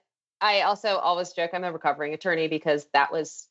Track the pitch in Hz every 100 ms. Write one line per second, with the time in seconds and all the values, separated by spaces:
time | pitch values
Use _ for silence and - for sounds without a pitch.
0 | _ _ _ _ 208 202 175 202 214 190
1 | 175 175 175 - 170 180 180 160 151 151
2 | 147 156 190 160 160 156 160 147 - 139
3 | 139 165 151 - -